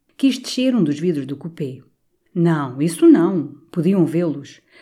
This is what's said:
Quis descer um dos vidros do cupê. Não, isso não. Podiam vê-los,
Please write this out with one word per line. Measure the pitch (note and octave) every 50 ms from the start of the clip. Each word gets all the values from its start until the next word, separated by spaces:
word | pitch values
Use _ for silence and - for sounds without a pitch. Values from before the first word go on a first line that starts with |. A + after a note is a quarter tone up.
| _ _ _
Quis | - C4+ C4+ C4 -
descer | - - - B3+ B3+ C4 B3
um | A3+ E3
dos | C#3+ D3
vidros | D3 E3+ F3+ D#3+ C#3+ C3
do | C3+ C#3
cupê. | C3+ - E3+ E3 - D3+ B2+ B2+ - - _ _ _ _ _ _ _ _ _ _
Não, | F3+ E3+ E3+ D#3+ D3+ C#3 B2+ B2 C3+
isso | D3+ F3 - - E4+
não. | E4 C#4 - - G3 G3 D#3+ C3 - - - _ _
Podiam | - F3 D3+ F#3 G3+ F#3+ D#3+
vê-los, | A#2+ - E3+ F3 D#3+ C#3 C#3+ C3+ - - - _ _ _ -